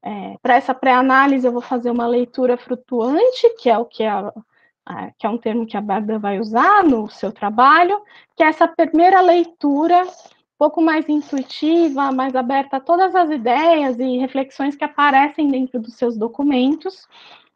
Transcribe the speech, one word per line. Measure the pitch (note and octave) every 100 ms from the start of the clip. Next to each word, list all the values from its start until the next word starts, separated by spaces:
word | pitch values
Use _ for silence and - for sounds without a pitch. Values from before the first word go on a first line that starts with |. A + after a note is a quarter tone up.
É, | - G3+ F#3+ G3
pra | B3+ B3
essa | C4
pré-análise | B3+ C4 B3+ C4 C4 C#4 C4+ B3
eu |
vou | A#3+
fazer | - B3 A#3+
uma | A#3+ A#3
leitura | A#3+ A#3+ - B3+ B3
flutuante, | - B3+ _ B3 A3+ D4+ B4 B4+ A#4 A#4
que | B3
é | G#3+
o | A#3
que | -
a, | A3 G3+ G3+ A3 - _ _ _
a, | - - F#2+ _
que | A3+
é |
um | A#3
termo | A#3 A3+ A3+
que | G#3
a |
Bárbara | G#3 G3 G#3+ A3
vai | G3+ G3
usar | A3 A3+ E4 G#4
no | F4 A#3 G#3
seu | - F#3+
trabalho, | - G3+ G#3+ C4 D#4 F4 G#4 - - _ _
que |
é | D#4+
essa | D#4 E4
primeira | E4 E4 D4+ F4 F#4+
leitura, | F#4 F4 E4+ _ D4 C#4+ D#4+ F4
um | F4+ - - _ _ _
pouco | D4 D4+
mais | E4 D#4 D#4
intuitiva, | D4+ - C#4 C4 - D4+ E4 E4 C4+ C#4
mais | C4 C4 B3+
aberta | B3 C#4 C4+ C4+
a |
todas | C4+ E4+ F#4
as | F4+ E4
ideias | D4+ A3+ B3 E4 D#4+ C#4 A#3
e | C4 B3
reflexões | C4 C4 C4+ - C#4 C#4+
que |
aparecem | D4 D4 D4 C4+ D4 D4 D4
dentro | C4 B3+ -
dos | A3+
seus | - A#3+
documentos, | A3+ A3+ A3+ C#4+ C4 B3+ D#4 F#4+ - _ - - - _